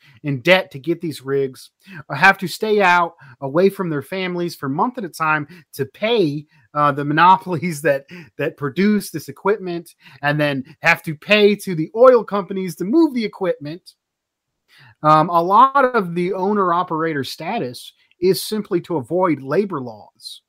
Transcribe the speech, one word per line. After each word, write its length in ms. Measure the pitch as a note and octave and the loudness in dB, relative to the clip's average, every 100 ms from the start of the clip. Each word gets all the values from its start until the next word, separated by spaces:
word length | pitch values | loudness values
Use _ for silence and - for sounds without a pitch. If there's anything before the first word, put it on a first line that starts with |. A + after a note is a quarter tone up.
| _ _ | _ _
in 200 | D3 C3+ | -6 -2
debt 280 | E3+ F#3 F#3 | 2 2 0
to 80 | C#3 | -10
get 220 | D#3+ E3 | -6 -6
these 220 | E3+ C3+ | -6 -10
rigs, 480 | C3+ C#3 C3+ C3 - _ G3 E3+ - | -4 -4 -4 -8 -20 _ -20 -20 -12
or 40 | |
have 220 | C#3 F#3+ G3 | 2 2 2
to 80 | F3+ | -4
stay 360 | - A3 G#3 | -6 -2 2
out 320 | F#3 F3 E3+ - C#3+ B2 | 4 2 0 -6 -20 -12
away 300 | C#3 D#3 G3 | -4 2 2
from 180 | G3 F3 | 0 -4
their 140 | D3 | -6
families 520 | - F#3+ F#3 F3 F3 | -6 -6 -6 -4 -6
for 120 | - C#3 | -6 -6
a 40 | |
month 280 | D3+ A#3+ A#3+ | -2 -4 -4
at 60 | |
a 40 | F3 | -12
time 400 | - D#3 D3+ C#3+ F3 _ | -6 -2 -2 -4 -14 _
to 140 | - C3+ | -10 -10
pay, 600 | - G#3+ A#3+ D#3 D3+ - _ _ | -6 -2 0 0 -4 -10 _ _
uh, 180 | D3 D3 | 0 0
the 120 | C#3 | 0
monopolies 760 | C#3+ D#3 F3+ F#3 F#3 E3 F3 C#3+ | -2 4 6 4 2 -6 -4 -2
that, 260 | D3+ C#3 - F3+ D3+ - | 0 0 -4 -20 -18 -8
that 220 | C#3+ - | -6 -6
produce 520 | C#3+ D3+ G#3 G#3 - | -6 0 2 0 -2
this 200 | D#3 - | -10 -14
equipment, 640 | - F#3+ G#3 F#3 E3+ E3+ _ - - | -6 -2 -2 -4 -10 -12 _ -20 -6
and 180 | C#3+ D3 | -2 0
then 240 | D3 C#3 - - | 0 -2 -8 -2
have 200 | D#3+ E3 | 0 0
to 100 | - | -2
pay 400 | D3+ - G#3 G#3 G#3 | -10 0 4 4 2
to 180 | G3 | -2
the 160 | E3 D#3+ A3 | -6 -4 6
oil 260 | B3+ A#3+ | 6 6
companies 540 | - G3+ F3+ F#3+ F#3 D#3 | 2 -6 -6 -8 -8 -8
to 80 | |
move 300 | F#3 D#4+ D#4 | -2 2 2
the 100 | B3 | 0
equipment. 720 | G#3 - F3+ E3+ D3 F3 - _ _ _ _ _ _ _ _ _ A#2+ _ | -6 -4 -4 -4 -8 -14 -18 _ _ _ _ _ _ _ _ _ -20 _
Um, 280 | D3+ D#3 E3+ | 4 4 4
a 120 | E3+ | 2
lot 440 | F3 G#3 C4+ C#4 B3+ | 4 6 6 4 2
of 280 | A#3+ F3 | 0 -2
the 200 | E3+ F3+ | -4 -4
owner-operator 920 | F#3+ G3 G#3 F#3 E3+ F3+ D#3+ E3 D3 | -2 0 0 0 0 -2 -4 -2 -4
status 720 | B2 - D#3+ A3+ B2+ B2 - _ _ _ | -6 -10 -8 -6 -8 -10 -18 _ _ _
is 240 | F#3 F3 | 0 0
simply 360 | - G#3+ - E3+ | -2 -6 -4 -6
to 140 | E3+ D#3+ | -4 -6
avoid 440 | A#2 F3 F#3 C#3+ | -2 -2 0 -2
labor 400 | C3+ D3+ G#3+ D#3 | -2 -4 -2 -6
laws 600 | B2 G#2+ - _ - - | -10 -16 -20 _ -20 -20